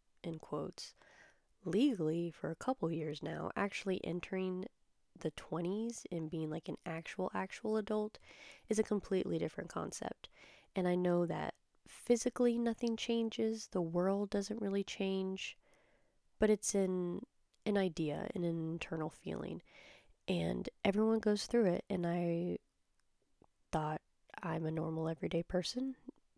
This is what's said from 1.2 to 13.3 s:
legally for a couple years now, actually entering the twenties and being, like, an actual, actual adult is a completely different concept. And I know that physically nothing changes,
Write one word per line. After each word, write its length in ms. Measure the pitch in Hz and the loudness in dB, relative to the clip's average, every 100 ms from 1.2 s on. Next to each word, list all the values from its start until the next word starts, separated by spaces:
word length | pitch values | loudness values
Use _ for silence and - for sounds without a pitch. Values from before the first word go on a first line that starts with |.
| - _ _ _ | -20 _ _ _
legally 640 | 180 185 285 190 156 170 170 | 0 2 4 2 0 0 -2
for 200 | - 160 | -4 -6
a 60 | 165 | -4
couple 340 | - - 165 | -2 0 0
years 320 | 165 156 147 | -2 -4 -4
now, 280 | 160 156 156 - | -6 -4 -4 -2
actually 480 | 202 - 196 185 | -2 -2 -2 -2
entering 640 | - 175 - 185 185 185 - _ _ _ _ - | -2 -4 -2 -2 -2 -4 -6 _ _ _ _ -6
the 120 | 151 | -6
twenties 760 | - - 160 175 208 233 226 - | -6 -6 -2 0 -2 -2 -6 -6
and 200 | 170 156 | -4 -2
being, 180 | 160 156 | -2 -2
like, 200 | 160 - | -4 -6
an 100 | - 175 | -8 -6
actual, 440 | 160 - - 185 | -6 -6 -4 -2
actual 420 | 190 190 - 214 220 | -2 -4 -4 -2 0
adult 420 | 202 214 214 - - - - - - | 0 0 -2 -6 -20 -20 -20 -8 0
is 80 | 214 | 2
a 40 | |
completely 560 | 214 208 - 190 185 165 | 2 0 2 0 2 0
different 300 | 165 - 170 | -2 -4 -6
concept. 640 | - 160 - - - - - - - _ | -4 -4 -4 -8 -8 -14 -20 -20 -20 _
And 140 | 196 180 | 0 2
I 60 | |
know 320 | 180 180 175 170 | 4 4 4 2
that 280 | 160 - - _ _ - | 0 -4 -6 _ _ -20
physically 720 | - - 240 247 - 240 233 | -2 4 4 4 4 4 4
nothing 380 | 233 226 233 226 | 0 0 0 0
changes, 720 | - 233 226 | 0 2 2